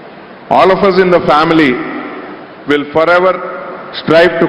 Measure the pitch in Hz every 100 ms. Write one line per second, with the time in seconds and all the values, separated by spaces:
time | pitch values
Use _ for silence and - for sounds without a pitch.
0 | - - - - - 117 175 185 196 180
1 | 185 175 156 151 160 165 147 - - -
2 | - - - - - - - 147 143 160
3 | 160 180 185 175 - - - - - -
4 | - 160 175 170